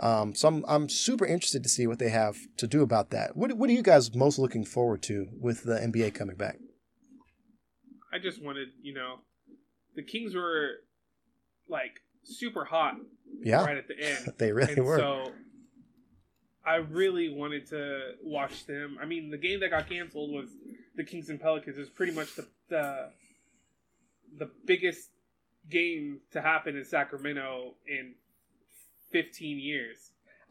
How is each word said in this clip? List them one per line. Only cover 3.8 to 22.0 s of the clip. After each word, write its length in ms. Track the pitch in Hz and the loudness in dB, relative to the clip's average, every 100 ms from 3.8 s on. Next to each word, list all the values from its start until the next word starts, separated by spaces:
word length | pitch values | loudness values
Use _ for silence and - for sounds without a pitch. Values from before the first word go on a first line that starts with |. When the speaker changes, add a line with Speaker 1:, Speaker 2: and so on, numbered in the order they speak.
Speaker 1:
guys 320 | 196 151 117 | 10 10 10
most 240 | 120 139 143 | 4 4 6
looking 260 | 131 117 | 2 0
forward 380 | 104 - 120 101 | -2 0 2 0
to 240 | - 104 95 123 | -2 -4 -4 -4
with 260 | 120 113 | -2 -2
the 180 | 117 113 | -2 -2
N 80 | 117 | 0
B 120 | 110 | 0
A 60 | 110 | 0
coming 260 | 101 101 92 | -2 -8 -4
back? 200 | 101 - - _ _ _ _ - _ _ _ _ _ _ _ - - | -6 -6 -16 _ _ _ _ -20 _ _ _ _ _ _ _ -20 -12
Speaker 2:
I 80 | 175 | -8
just 240 | 180 123 | -8 -8
wanted, 260 | 143 139 131 131 | -10 -10 -10 -14
you 140 | 135 | -14
know, 220 | 139 127 127 _ _ _ - _ _ _ | -10 -10 -12 _ _ _ -20 _ _ _
the 80 | - | -14
Kings 320 | 143 220 226 | -10 -8 -6
were, 360 | 180 175 160 143 117 - _ _ _ _ _ _ _ - | -4 -2 -2 -2 -6 -16 _ _ _ _ _ _ _ -8
like, 320 | 147 131 - _ _ | -6 -6 -12 _ _
super 400 | - - 233 196 | -20 -10 -8 -6
hot 300 | - 160 147 - - - - - | -2 2 2 0 -12 -20 -18 -6
Speaker 1:
Yeah. 200 | 113 120 | 2 4
Speaker 2:
right 140 | 165 143 | 4 0
at 120 | - | -6
the 120 | - | -6
end. 320 | 151 135 123 | -4 -4 -6
Speaker 1:
<laughs> 40 | - | 0
They 140 | 113 | 2
really 200 | 107 139 | 4 4
Speaker 2:
And 140 | 143 131 | 4 4
Speaker 1:
were. 100 | 156 | 4
Speaker 2:
so 340 | 143 135 131 - - - - - - _ _ _ _ _ _ _ | 2 0 -6 -12 -20 -20 -20 -20 -20 _ _ _ _ _ _ _
I 120 | 160 165 | 0 0
really 520 | 156 165 190 180 165 | 0 0 2 2 -2
wanted 380 | 143 147 147 143 | -4 -6 -6 -8
to 440 | 151 143 139 131 123 | -8 -6 -6 -8 -12
watch 440 | 160 147 139 - - | -8 -4 -4 -8 -10
them. 300 | 143 147 139 | -10 -8 -10
I 20 | |
mean, 260 | 147 170 156 | -8 -8 -8
the 60 | 147 | -6
game 240 | 170 196 | -4 -2
that 100 | 185 | 0
got 180 | 160 151 | 0 -2
canceled 420 | 175 170 151 147 | -6 -8 -8 -6
was 160 | 143 123 - - - - | -6 -10 -16 -18 -20 -12
the 80 | - | -10
Kings 240 | 156 170 151 | -8 -10 -10
and 100 | 147 | -4
Pelicans. 360 | 160 156 151 139 | 0 0 -4 -12
It 40 | |
was 80 | 139 | -12
pretty 240 | - | -4